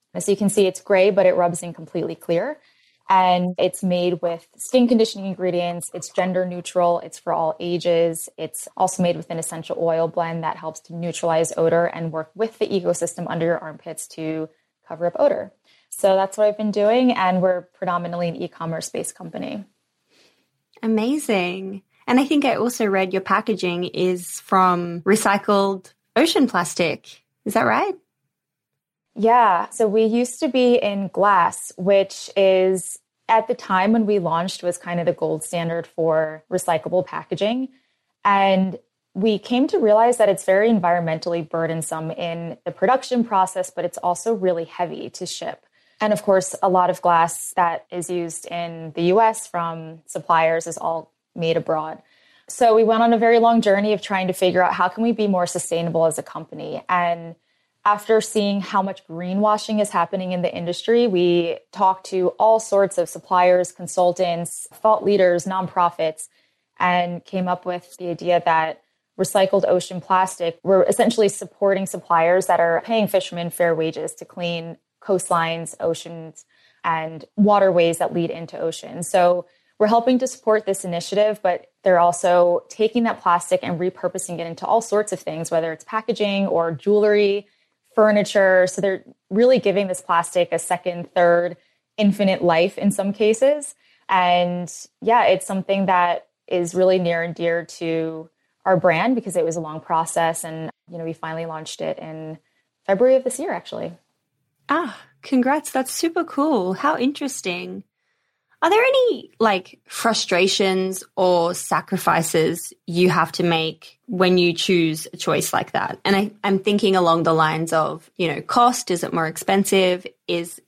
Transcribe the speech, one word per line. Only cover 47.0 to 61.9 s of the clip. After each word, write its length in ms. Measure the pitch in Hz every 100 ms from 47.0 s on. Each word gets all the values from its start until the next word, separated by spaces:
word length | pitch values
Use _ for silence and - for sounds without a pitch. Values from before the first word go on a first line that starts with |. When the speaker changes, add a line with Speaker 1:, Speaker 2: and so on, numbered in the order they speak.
Speaker 1:
glass 520 | 180 170 165 - -
that 320 | - 170 165 -
is 180 | 180 165
used 360 | 175 170 160 -
in 440 | 170 170 165 160 165
the 60 |
U 160 | 170 202
S 260 | 220 220 -
from 540 | 175 165 165 160 160 -
suppliers 600 | 165 156 165 160 165 170
is 100 | 160
all 360 | 170 165 - _ _ 180
made 200 | 165 160
abroad. 460 | - 156 156 - _ _ _ _ -
So 260 | - 240
we 80 | 220
went 220 | 220 226
on 80 | 233
a 60 | 233
very 200 | 226 233
long 220 | 233 233
journey 320 | 214 196 208
of 100 | 208
trying 240 | - 190 185
to 60 |
figure 280 | 180 185 185
out 120 | 180
how 140 | 175 180
can 160 | 214
we 80 | 233
be 160 | 220 208
more 180 | 185 175
sustainable 580 | 170 - 165 170 165
as 140 | 165 151
a 40 |
company. 580 | - 160 160 151 151 - -
And 480 | 180 175 170 165 165 _ _ _ _ 208
after 360 | 208 - 220
seeing 400 | 214 220 202 202
how 180 | 185 202
much 260 | 190 190 -
greenwashing 720 | 165 180 190 214 214 - 214
is 120 | 202
happening 420 | 185 170 190 185
in 80 | 180
the 140 | 175
industry, 520 | - 170 175 - 233 240
we 520 | 180 175 175 170 - -
talked 360 | - 190